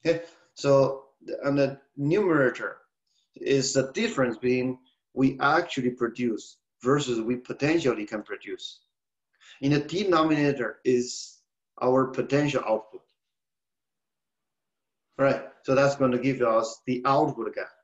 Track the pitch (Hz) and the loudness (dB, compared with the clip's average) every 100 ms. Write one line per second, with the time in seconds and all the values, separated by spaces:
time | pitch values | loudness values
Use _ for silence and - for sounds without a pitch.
0 | 160 165 - _ _ - 139 139 131 - | 0 -2 -4 _ _ -4 4 4 4 0
1 | - _ - - 143 143 135 139 _ - | -14 _ -12 -6 -2 2 0 -2 _ -4
2 | 143 185 190 156 127 - 104 - _ _ | 0 2 2 2 2 0 -10 -10 _ _
3 | _ _ _ - 107 135 127 135 123 - | _ _ _ -12 0 0 2 0 -2 -4
4 | 233 - 123 113 127 127 127 127 _ _ | -4 0 -2 0 0 0 -2 -6 _ _
5 | _ - 131 - 135 165 170 - 123 120 | _ 0 0 2 2 2 0 -4 -4 -2
6 | 117 113 123 104 - _ _ _ 123 143 | -6 -2 -4 -4 -10 _ _ _ 0 0
7 | 127 113 110 123 - 123 143 165 139 107 | 0 -4 -2 -6 -6 -4 0 2 0 -2
8 | 104 107 98 98 - 92 - - _ _ | -6 -10 -10 -14 -12 -14 -14 -20 _ _
9 | _ _ _ _ - - 139 147 - 170 | _ _ _ _ -20 -4 0 0 0 -4
10 | 196 165 156 151 143 135 110 - 127 123 | 2 2 4 2 2 0 -6 -2 0 0
11 | 123 - - - _ _ _ - 123 131 | -2 -10 -16 -20 _ _ _ -4 2 2
12 | 131 131 117 139 147 131 - 110 - - | 2 -2 0 0 2 -2 0 -2 -4 -20
13 | _ _ _ _ _ _ _ _ _ _ | _ _ _ _ _ _ _ _ _ _
14 | _ _ _ _ _ _ _ _ _ _ | _ _ _ _ _ _ _ _ _ _
15 | _ - 139 - - - - 135 139 - | _ 0 0 0 -6 -12 0 2 2 2
16 | 131 123 131 120 120 113 113 - - 123 | 0 2 0 0 2 2 0 -8 -6 -2
17 | 135 139 151 - 107 - 90 _ | 2 2 2 -2 -8 -8 -12 _